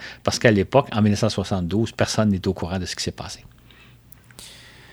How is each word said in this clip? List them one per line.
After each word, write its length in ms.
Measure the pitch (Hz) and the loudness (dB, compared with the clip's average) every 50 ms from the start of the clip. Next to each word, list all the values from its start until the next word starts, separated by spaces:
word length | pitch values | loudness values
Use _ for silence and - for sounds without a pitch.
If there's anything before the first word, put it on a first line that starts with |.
| - - - - - | -4 -12 -12 -6 -4
parce 160 | - - - | -4 0 4
qu'à 120 | - 120 | 4 6
l'époque, 360 | 107 98 92 - - 127 117 - - | 6 6 4 4 4 2 2 2 2
en 80 | 110 | 2
mille 100 | 107 104 | 2 4
neuf 80 | 101 98 | 2 2
cent 100 | 113 104 | 0 0
soixante-douze, 640 | - - 92 - 101 92 87 82 95 110 117 - - | 0 -2 -4 -2 -2 -2 -2 -2 0 -2 -2 -2 -2
personne 360 | - 104 - - - 110 107 | -2 -2 0 0 0 2 2
n'est 160 | 98 90 - | 2 0 0
au 80 | 98 90 | -2 -4
courant 240 | - - 82 90 | -2 -4 -6 -4
de 80 | 92 90 | -6 -6
ce 100 | - - | -6 -8
qui 80 | - - | -8 -8
s'est 80 | 87 | -8
passé. 280 | - - - - - - - - - - - - - - - - - - _ - - - - - - - - - - - - - - - - - | -8 -10 -12 -14 -14 -16 -20 -20 -20 -20 -20 -20 -20 -20 -20 -20 -20 -20 _ -20 -20 -20 -20 -20 -20 -20 -20 -20 -20 -20 -20 -20 -20 -20 -20 -20